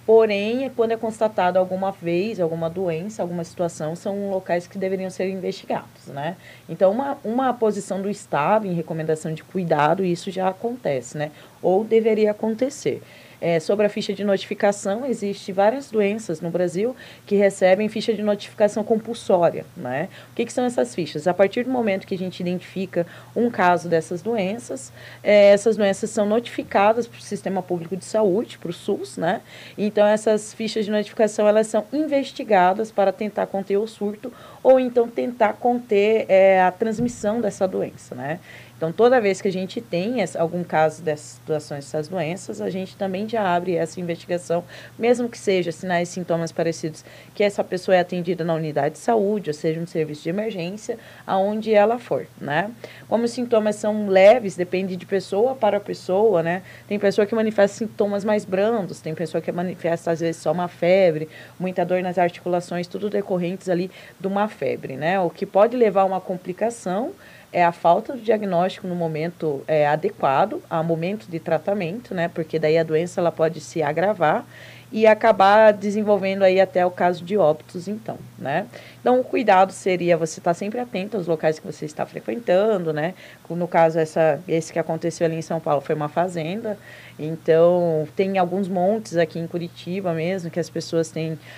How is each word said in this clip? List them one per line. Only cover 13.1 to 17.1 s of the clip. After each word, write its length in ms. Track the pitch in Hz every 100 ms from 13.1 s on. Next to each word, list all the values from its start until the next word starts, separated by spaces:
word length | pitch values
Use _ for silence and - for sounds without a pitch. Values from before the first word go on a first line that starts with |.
| - - -
É, 160 | 165 170
sobre 280 | - 208 208
a 40 |
ficha 240 | 214 196
de 80 | 190
notificação, 840 | 202 196 - 208 202 202 202 208 269
existe 480 | 233 202 196 -
várias 360 | 185 202 269 269
doenças 520 | 220 202 220 214 160
no 80 | 175
Brasil 440 | 175 180 165 226 254 -